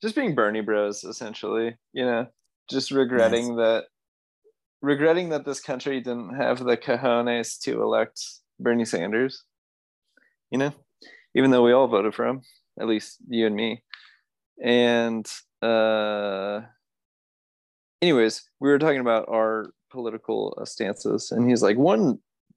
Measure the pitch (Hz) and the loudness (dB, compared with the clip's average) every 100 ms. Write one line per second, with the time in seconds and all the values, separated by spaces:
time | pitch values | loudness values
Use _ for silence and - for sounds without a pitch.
0 | 214 220 254 123 104 110 104 107 104 101 | -4 -2 0 2 2 0 0 0 0 -4
1 | 92 110 113 107 104 110 117 117 _ - | -10 -12 -12 -10 -4 -2 -2 -6 _ -4
2 | 123 117 123 _ _ _ - 135 131 139 | -2 -2 -4 _ _ _ -8 -6 -2 0
3 | 127 123 113 117 120 117 113 113 - _ | 2 4 4 2 -2 0 2 0 -4 _
4 | _ _ _ _ _ _ _ _ 139 143 | _ _ _ _ _ _ _ _ -2 2
5 | 156 170 175 151 135 135 - 131 143 135 | 2 2 0 -4 -6 -10 -8 -8 -6 -6
6 | 123 120 117 131 123 127 127 117 - 120 | -6 -8 -8 -4 -2 0 0 0 0 -2
7 | 131 120 120 120 113 - - 117 110 110 | 2 0 0 -2 -4 -8 -6 -2 0 0
8 | 110 - - - _ - 127 117 113 92 | -2 -6 -16 -16 _ -6 -2 0 0 -4
9 | 87 110 131 - _ _ _ _ _ _ | -2 -2 -2 -6 _ _ _ _ _ _
10 | _ _ _ _ _ 123 143 147 _ _ | _ _ _ _ _ -2 -2 -4 _ _
11 | - - _ - 135 127 120 123 131 107 | -20 -20 _ 2 4 6 6 6 4 2
12 | 107 104 117 131 - _ _ - 113 107 | 0 -2 -4 -4 -10 _ _ -8 -2 -2
13 | - - - 117 110 104 113 117 _ - | -4 -16 -6 0 0 0 -4 -6 _ -20
14 | - _ _ _ _ - 120 120 120 120 | -20 _ _ _ _ -6 0 2 4 2
15 | 117 113 107 - - _ 113 113 110 110 | 0 -4 -8 -14 -20 _ 0 2 2 0
16 | 107 104 104 98 98 104 113 _ _ _ | -2 -4 -4 -6 -6 -8 -10 _ _ _
17 | _ _ _ _ _ _ _ _ _ _ | _ _ _ _ _ _ _ _ _ _
18 | 175 135 110 - - _ 139 143 156 139 | 2 4 2 0 -12 _ 2 4 4 2
19 | 123 113 - 113 110 110 104 - _ 131 | 2 0 0 0 0 -2 -6 -16 _ -12
20 | 117 110 - 110 101 - 107 - 98 101 | -10 -8 -4 -4 -4 -6 -12 -6 -6 -4
21 | - 113 - 120 120 120 101 110 156 214 | -2 -4 -2 0 2 4 4 4 4 4
22 | 180 110 _ _ _ | 2 0 _ _ _